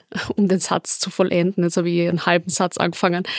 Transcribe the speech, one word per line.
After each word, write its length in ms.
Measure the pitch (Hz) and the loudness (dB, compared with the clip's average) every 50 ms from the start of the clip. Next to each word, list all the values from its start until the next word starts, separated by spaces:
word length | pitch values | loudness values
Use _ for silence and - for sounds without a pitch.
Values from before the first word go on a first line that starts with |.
| _ _ - | _ _ -8
<laughs> 180 | - - - - | -6 -6 -4 0
um 140 | - 202 175 | 2 2 2
den 100 | 190 180 | 2 0
Satz 400 | - - 185 180 - - - - | 0 -2 -2 -2 0 -2 -2 -2
zu 100 | - 190 | -4 -4
vollenden, 540 | - - 190 - - 175 170 185 202 190 175 | 0 0 0 2 2 2 0 2 2 0 0
jetzt 140 | 170 - | 2 0
habe 120 | 196 170 175 | 0 0 2
ich 200 | 170 170 170 175 | 0 0 2 0
einen 160 | 175 165 - | 0 0 2
halben 240 | - 175 175 175 185 | 2 2 2 2 -2
Satz 280 | - - 185 180 - | -2 0 0 -2 0
angefangen. 460 | - 175 175 - - - 180 175 180 185 - - | -2 -2 -2 0 0 0 0 0 0 -2 -4 -6